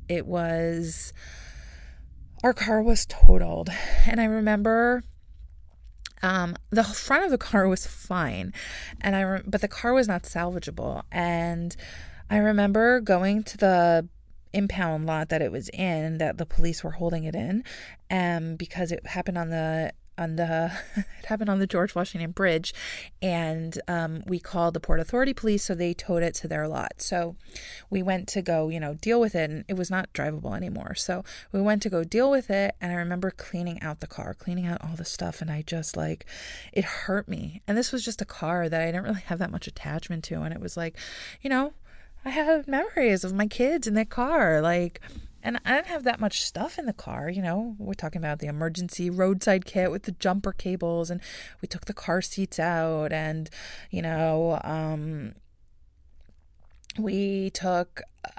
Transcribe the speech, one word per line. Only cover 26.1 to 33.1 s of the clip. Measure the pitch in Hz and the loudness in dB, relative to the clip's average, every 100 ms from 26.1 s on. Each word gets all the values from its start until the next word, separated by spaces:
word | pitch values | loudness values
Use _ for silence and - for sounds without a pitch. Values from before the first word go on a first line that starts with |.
| 170 | 0
it | 170 - | -2 -4
to | 160 | -6
their | 156 156 | -6 -4
lot. | 139 - - | -6 -8 -8
So | - 175 170 175 - - - - - | -4 -4 -4 -8 -16 -16 -16 -18 -6
we | 196 | -4
went | 185 185 190 | -2 -2 -2
to | 196 | -4
go, | 180 160 156 | 0 0 0
you | 165 | -4
know, | 147 | -6
deal | 156 - 240 | -4 0 2
with | 220 | 4
it, | 180 156 | 2 -2
and | 156 - | -4 -6
it | |
was | 185 180 | -4 -2
not | 185 - | -4 -4
drivable | - 143 156 - 98 | -4 -6 -6 -6 -6
anymore. | 180 - - | -6 -8 -8
So | - - 185 - - - | -6 -6 -6 -8 -16 -6
we | 190 | 0
went | 208 214 | 2 2
to | 208 | 0
go | 180 | -2
deal | 170 220 269 | 0 2 4
with | 277 - | 2 0
it, | 196 196 - | 0 0 -2
and | 180 | -4
I | 175 | -4
remember | 170 | -4